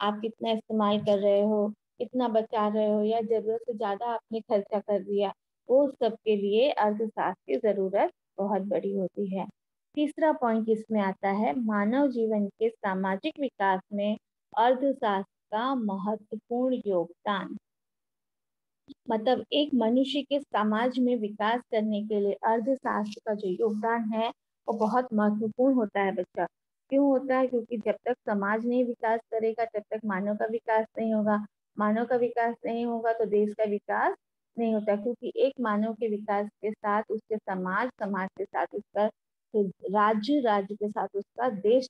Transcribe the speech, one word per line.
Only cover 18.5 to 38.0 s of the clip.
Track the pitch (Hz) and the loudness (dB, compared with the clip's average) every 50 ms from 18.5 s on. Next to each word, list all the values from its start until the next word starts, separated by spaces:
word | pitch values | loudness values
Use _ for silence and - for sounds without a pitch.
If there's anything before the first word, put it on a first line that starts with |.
| _ _ _ _ _ _ _ - - _ _ - | _ _ _ _ _ _ _ -20 -20 _ _ -4
मतलब | 226 220 214 262 247 - - - - | -2 0 2 2 2 0 0 0 0
एक | 285 302 294 277 | 0 2 2 2
मनुष्य | 240 220 220 240 254 277 269 269 294 | 2 4 4 4 4 2 2 0 -4
के | 262 - 277 285 | -2 0 -2 -2
समाज | 285 - - 208 214 214 214 214 240 254 247 254 | -2 -2 -2 0 2 2 2 2 0 0 0 0
में | 247 247 247 | 2 2 2
विकास | 226 214 202 208 - 208 214 233 247 - _ | 0 -2 -4 -4 -2 -2 0 0 -2 -2 _
करने | 240 220 214 220 214 202 214 | -2 0 0 0 -2 -2 -2
के | 214 214 208 | -2 0 0
लिए | 202 202 196 | 0 0 0
अर्थशास्त्र | - - 220 226 233 214 269 269 254 - 233 208 208 208 208 208 - - | 0 0 2 2 2 2 0 -2 0 -2 -2 -2 -2 -2 -4 -8 -8 -6
का | 226 214 | -4 -4
जो | 208 214 185 | -2 -2 -4
योगदान | 180 - 233 214 214 214 226 226 233 233 226 214 | -2 0 0 0 0 0 0 0 0 0 0 -2
है | 226 220 226 240 - _ _ _ _ _ _ | -2 -2 -2 -2 -4 _ _ _ _ _ _
वो | - 220 | -4 -2
बहुत | 214 214 208 226 247 254 254 220 | 0 0 2 2 0 0 0 2
महत्वपूर्ण | 208 208 208 208 214 220 214 - - 254 277 269 | 2 2 2 2 0 -2 -2 0 2 4 4 4
होता | 254 220 202 - 202 | 4 2 0 0 0
है | 196 190 185 | 0 0 0
बच्चा। | - 185 - - 196 175 - _ _ _ _ _ _ _ - | -2 -4 -6 -4 -4 -4 -4 _ _ _ _ _ _ _ 0
क्यों | 269 277 285 | 2 4 4
होता | 285 269 254 277 262 254 | 4 4 2 2 0 0
है? | 262 262 | 2 2
क्योंकि | 254 254 233 220 - 240 | 2 0 -2 -2 -2 -6
जब | 214 - 214 202 - - | -4 -2 -2 -2 -2 -2
तक | 247 254 - - | -4 -4 -4 -2
समाज | - 214 202 196 202 214 220 226 | -2 -2 0 0 0 0 0 0
नहीं | 240 240 254 254 | 2 2 2 2
विकास | 240 240 - - 220 226 226 - _ | 0 -2 -2 0 0 0 0 -2 _
करेगा | - 226 220 226 220 - 226 | -4 -2 0 -2 0 -2 -4
तब | 226 - 214 208 - | -4 -4 -6 -6 -6
तक | 220 220 226 | -6 -6 -4
मानव | 208 190 185 202 208 214 | -2 -2 -2 -2 -2 -2
का | 214 226 | -2 -2
विकास | 220 226 226 - 233 220 220 220 - - | -4 -4 -4 0 0 2 2 0 0 -4
नहीं | 226 226 220 220 | -4 -2 0 2
होगा, | 214 208 214 208 208 208 - _ _ _ _ _ 202 | 2 2 2 2 0 -2 -6 _ _ _ _ _ -2
मानव | 214 214 214 226 240 | 0 2 2 2 0
का | 233 254 | 0 0
विकास | 240 247 233 233 240 233 233 233 - - | 0 0 0 0 0 0 0 -2 -4 -6
नहीं | 220 233 233 240 | -4 -4 -2 -2
होगा | 240 233 226 226 226 226 | -2 -2 -2 0 0 0
तो | 233 220 | 0 0
देश | 196 208 208 214 208 208 | 2 2 2 2 2 0
का | - 220 | 0 0
विकास | 208 208 202 - - 202 214 254 349 392 - _ _ _ _ _ _ - | 0 0 -2 -2 -2 -2 0 0 0 0 -4 _ _ _ _ _ _ -6
नहीं | 233 233 220 220 | -2 -2 0 0
होता, | 214 208 214 202 | 0 0 0 0
क्योंकि | 208 208 240 233 - 247 - - | 0 0 -4 -6 -6 -8 -6 0
एक | - 254 269 - - | 2 2 2 2 0
मानव | 240 214 208 208 214 226 220 | -2 0 0 0 0 -2 -2
के | - 240 | -2 -2
विकास | 220 208 202 214 214 202 202 214 208 - _ | -2 -2 -2 -2 -2 -2 -2 -2 -4 -8 _
के | - 220 | -6 -6
साथ | 214 - - 214 202 214 220 - | -6 -4 -2 -2 0 0 -2 -2
उसके | 214 214 - - 220 | -6 -6 -6 -6 -6
समाज, | 214 - - 190 185 185 185 190 208 240 254 - | -6 -6 -6 -6 -4 -4 -2 -2 -2 -2 -4 -6
समाज | - | -6